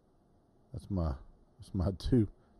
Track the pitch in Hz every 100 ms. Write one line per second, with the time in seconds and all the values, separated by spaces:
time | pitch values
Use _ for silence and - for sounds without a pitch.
0 | _ _ _ _ _ _ _ - - 98
1 | 80 65 - - _ _ - 101 87 95
2 | - 127 104 - _ -